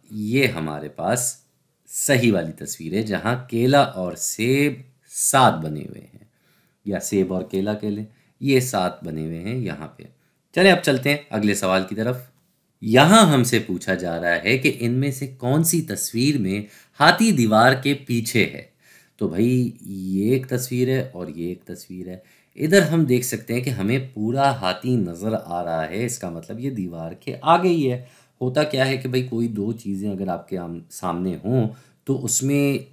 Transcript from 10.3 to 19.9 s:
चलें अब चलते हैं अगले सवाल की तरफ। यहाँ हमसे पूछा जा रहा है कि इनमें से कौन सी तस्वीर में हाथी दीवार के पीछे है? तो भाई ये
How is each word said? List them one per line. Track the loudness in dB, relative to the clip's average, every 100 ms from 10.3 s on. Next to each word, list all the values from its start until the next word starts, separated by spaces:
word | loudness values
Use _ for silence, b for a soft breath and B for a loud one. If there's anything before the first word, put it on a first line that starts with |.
| _ _ 6
चलें | 6
अब | 6
चलते | 4 0 0
हैं | -2 -2
अगले | 0 0 0
सवाल | 2 0
की | 0 -4
तरफ। | -4 -4 -10 _ _ _ _ _
यहाँ | 4 6 8 8 8
हमसे | 6 4 0
पूछा | 0 -6 -2 -4
जा | -2 -2
रहा | 0
है | 0 2 2
कि | 0
इनमें | 0 -2 0 -2
से | -4 -10
कौन | -6 0 2
सी | 2 0
तस्वीर | -2 -6 -4 0 0 0
में | -2 -4 -6 B B 4
हाथी | 4 6 2
दीवार | 4 4 6 6 4
के | 0 -4
पीछे | -2 -4 0 0 0
है? | -2 -18 _ b b b _
तो | -4
भाई | 0 2 2 0 -6
ये | -12